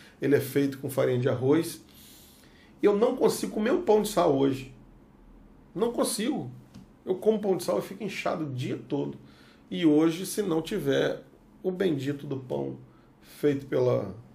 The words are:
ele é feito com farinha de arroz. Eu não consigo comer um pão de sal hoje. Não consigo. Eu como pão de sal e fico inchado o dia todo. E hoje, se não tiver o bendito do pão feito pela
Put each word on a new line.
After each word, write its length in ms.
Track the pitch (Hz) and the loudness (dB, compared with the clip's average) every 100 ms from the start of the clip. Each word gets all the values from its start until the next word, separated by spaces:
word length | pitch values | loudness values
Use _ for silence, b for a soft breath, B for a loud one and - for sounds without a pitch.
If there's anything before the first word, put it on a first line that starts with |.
| B B | B B
ele 140 | 135 131 | 2 2
é 40 | |
feito 380 | 123 143 139 135 | 2 0 0 -2
com 100 | 139 | -6
farinha 300 | 135 131 123 | 0 0 2
de 100 | 127 | 0
arroz. 540 | 110 131 156 165 - - B B B B B B B B B | 0 2 2 2 -6 -16 B B B B B B B B B
Eu 140 | 202 202 | 2 4
não 180 | 240 - | 2 2
consigo 360 | 208 - 202 | 2 0 -4
comer 200 | 214 220 | -2 0
um 100 | 359 | 0
pão 180 | - 214 | 4 2
de 80 | 208 | 2
sal 260 | - 175 135 | 2 2 4
hoje. 360 | 139 131 - - - - - - - - - - - | 2 0 -8 -18 -20 -20 -20 -20 -20 -20 -20 -20 -12
Não 180 | 170 233 | -2 -2
consigo. 580 | 240 254 - 233 240 127 - - - - - | 0 0 0 -2 -2 -6 -12 -20 -20 -20 -10
Eu 100 | - 185 | -4 -2
como 220 | 214 214 | 2 2
pão 160 | 208 185 | 2 -2
de 80 | |
sal 140 | - 196 | 0 -2
e 40 | |
fico 220 | - 190 | -2 -6
inchado 400 | 202 - 175 175 | -8 -6 -4 -4
o 60 | 156 | -4
dia 280 | 123 165 - - | -4 -4 -6 -4
todo. 280 | 143 143 139 B B B B B | -4 -4 -8 B B B B B
E 160 | 185 165 | 2 4
hoje, 400 | 147 165 165 190 | 6 4 2 -4
se 160 | - | -4
não 180 | 202 160 | 0 0
tiver 600 | 160 208 139 135 147 - - - - - | -2 -2 0 2 2 -2 -10 -20 -20 -8
o 80 | 185 | -6
bendito 560 | 180 190 143 131 139 147 | 0 0 0 -2 -6 -6
do 100 | 127 | -8
pão 400 | 123 147 139 131 - b b b | -6 -6 -4 -8 -16 b b b
feito 440 | - - 147 139 - | -20 -2 0 0 -2
pela 480 | 143 123 120 101 - - | 0 2 0 -2 -10 -18